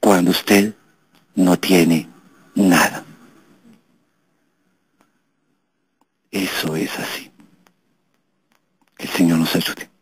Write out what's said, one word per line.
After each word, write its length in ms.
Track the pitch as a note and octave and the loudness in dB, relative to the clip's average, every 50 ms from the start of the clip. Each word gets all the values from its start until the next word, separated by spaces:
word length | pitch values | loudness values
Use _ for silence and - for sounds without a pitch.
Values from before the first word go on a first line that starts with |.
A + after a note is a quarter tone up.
cuando 300 | - G#2+ G2+ F#2 F2 - | 4 2 2 2 2 0
usted 440 | F3+ - - - - - - G#3+ G#3+ _ _ _ _ _ _ _ _ _ _ _ _ | 0 -2 0 0 2 2 2 0 -4 _ _ _ _ _ _ _ _ _ _ _ _
no 240 | - F#2 F2+ F2 E2+ | 0 2 2 2 0
tiene 500 | - - F#2+ F2+ E2 E2 E2+ D#2+ - - - - _ _ _ _ _ _ _ | 2 2 4 4 4 4 2 0 -2 -6 -16 -20 _ _ _ _ _ _ _
nada. 500 | - G2+ F#2 F2 D#2+ - - - - - - - - - - _ _ _ _ _ _ _ - - _ _ _ _ _ _ _ _ _ _ _ _ _ _ _ _ _ _ _ _ _ _ _ _ _ _ _ _ _ _ _ _ _ _ _ _ _ _ _ _ _ _ _ _ _ _ _ _ _ _ _ | 2 2 4 4 4 2 -2 -4 -8 -16 -18 -20 -20 -20 -20 _ _ _ _ _ _ _ -20 -20 _ _ _ _ _ _ _ _ _ _ _ _ _ _ _ _ _ _ _ _ _ _ _ _ _ _ _ _ _ _ _ _ _ _ _ _ _ _ _ _ _ _ _ _ _ _ _ _ _ _ _
Eso 460 | - - - - - - - E2 D#2 | -8 -6 -6 -6 -6 -6 -6 -4 -4
es 140 | - - - - - | -4 -6 -6 -8 -10
así. 320 | - - - - - - _ _ - _ _ _ _ _ _ _ _ _ _ _ _ _ _ _ _ _ _ _ _ _ _ _ _ _ _ _ _ _ _ | -10 -10 -10 -12 -14 -16 _ _ -20 _ _ _ _ _ _ _ _ _ _ _ _ _ _ _ _ _ _ _ _ _ _ _ _ _ _ _ _ _ _
Que 100 | _ - | _ -12
el 60 | - - | -8 0
Señor 260 | - F#2+ E2+ E2 D#2+ | 0 2 2 2 0
nos 160 | E2 E2 - | 0 0 -2
ayude. 340 | F#2 - - - - - - _ _ | -2 -4 -4 -8 -10 -14 -20 _ _